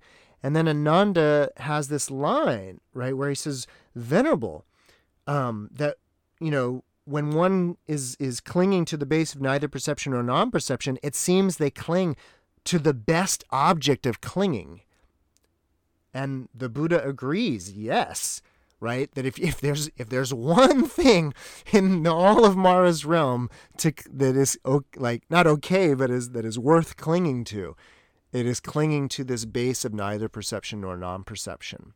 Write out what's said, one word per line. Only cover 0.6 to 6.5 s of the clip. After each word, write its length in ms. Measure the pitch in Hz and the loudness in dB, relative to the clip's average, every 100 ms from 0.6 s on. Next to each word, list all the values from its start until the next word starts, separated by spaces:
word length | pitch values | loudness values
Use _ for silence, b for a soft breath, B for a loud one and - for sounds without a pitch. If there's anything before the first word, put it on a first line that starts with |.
| 165 | 2
Ananda 840 | 151 147 170 208 175 151 147 139 - | 2 2 4 4 4 4 4 2 -4
has 300 | 131 151 139 | -4 -4 -2
this 240 | 147 - | -4 -4
line, 720 | 135 147 269 294 113 95 90 _ | -4 0 0 0 -2 -6 -16 _
right, 220 | 127 127 131 | -8 -6 -4
where 140 | 143 | -4
he 60 | 139 | -4
says, 320 | 156 135 - b b 123 | -6 -8 -10 b b -14
"Venerable," 680 | 117 165 285 220 104 76 - b b b b _ - | -2 2 2 0 -2 -8 -16 b b b b _ -4
um, 440 | 143 123 110 104 | -2 -2 -6 -10
that, 260 | - 147 - _ _ _ _ | -6 -6 -6 _ _ _ _
you 120 | 165 | -4